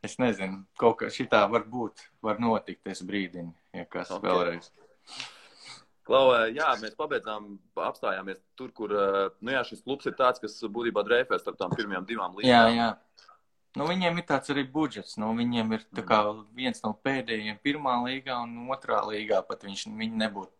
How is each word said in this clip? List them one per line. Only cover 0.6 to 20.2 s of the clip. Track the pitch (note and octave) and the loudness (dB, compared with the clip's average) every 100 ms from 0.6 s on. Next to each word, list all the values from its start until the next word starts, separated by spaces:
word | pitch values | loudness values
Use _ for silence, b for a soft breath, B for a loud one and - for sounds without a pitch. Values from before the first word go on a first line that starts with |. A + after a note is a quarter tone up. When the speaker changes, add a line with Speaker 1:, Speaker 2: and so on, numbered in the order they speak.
| G2 | -14
Speaker 1:
kaut | _ A#2+ A2 | _ 4 4
kā | G#2+ | -4
šitā | - B2 A2+ G2+ | -6 2 4 6
var | A#2 | 2
būt, | A2 B2 A2+ - - _ | -2 -8 -8 -10 -20 _
var | A2 G#2 | -4 0
notikt, | A#2+ G#2+ - F2 - | 2 0 -2 -12 -10
es | F#2+ | -10
brīdinu, | F2+ G2+ F#2 F2 E2+ E2 _ | -6 -4 -4 -8 -12 -14 _
ja | F2 E2+ | -14 -10
kas | F2 F2+ | -10 -8
Speaker 2:
Ok. | F#2 F#2+ | -4 0
Speaker 1:
vēlreiz. | F2+ F2 E2+ - _ _ _ B B B B B B B B B _ | 2 0 -4 -12 _ _ _ B B B B B B B B B _
Speaker 2:
Klau, | - B2+ C3+ | 2 6 8
ē, | A#2+ A2+ | 6 4
jā, | B2 D#3 | 0 0
mēs | A#2+ A2 - | 0 -4 -8
pabeidzām, | D3+ B2+ A2 G#2+ G#2 G2+ _ - | -4 -4 -4 -10 -10 -18 _ -6
apstājāmies | F2 - A#2 F#2+ F#2+ F#2+ _ | -6 -4 -4 -4 -6 -12 _
tur, | - B2+ - | -16 -16 -8
kur, | G#2+ | -2
ē, | G#2 G2 G2 G2 - | 2 4 4 2 -2
nu | A2 | -2
jā, | C3+ | -2
šis | A#2+ G#2+ | -2 -8
klubs | - C#3+ - | -6 -4 -4
ir | - | 2
tāds, | B2+ B2 | 2 2
kas | G#2+ - | -4 -8
būtībā | A2+ G#2+ A#2 G#2 G#2 | -8 -2 -2 0 2
dreifē | A#2+ B2+ F#2 | 2 2 -2
starp | - F2 | -2 -6
tām | F#2 | -4
pirmajām | - G#2 F#2+ G2 | -2 -2 -4 -4
divām | A2+ F#2 F#2+ | -4 -4 0
Speaker 1:
Jā, | B2 A#2+ A2+ | 6 8 8
Speaker 2:
līgām. | A#2 | 6
Speaker 1:
jā. | A#2 G#2 _ _ B B _ _ _ - | 0 -2 _ _ B B _ _ _ -6
Nu, | D3+ | -2
viņiem | F3+ F3 E3+ | 0 0 0
ir | E3 | 0
tāds | C#3 - | -2 0
arī | C#3+ C3+ | -4 -2
budžets, | C#3 D#3 G#2+ F#2+ - | -2 -2 -4 -12 -6
nu, | G#2+ | -4
viņiem | A2+ A#2+ A#2+ A2 | 0 0 0 0
ir | A2 - | -2 -6
tā | - | -10
Speaker 2:
Mhm. | - | 2
Speaker 1:
kā | A2 G#2 G#2+ G#2+ | 4 4 -2 -10
viens | A#2+ C3 A#2 | -6 -4 -2
no | A2 | -6
pēdējiem | G#2+ - C3+ A#2+ A2+ G#2+ G#2 | -4 -2 -2 -2 -4 -4 -4
pirmā | C#3 C#3+ C#3 B2 | -4 -2 0 0
līgā | B2 C3 C3+ B2 | -2 -6 -6 -6
un | A#2 A#2 A#2+ | -6 -10 -8
otrā | C3 - G#2+ | -8 -2 -2
līgā | G#2 G#2+ G#2+ G2 | 0 -4 0 0
pat | - - | 0 -10
viņš, | G2+ G2 - | -10 -10 -10
viņi | G#2+ A2+ A2 | -6 -4 -2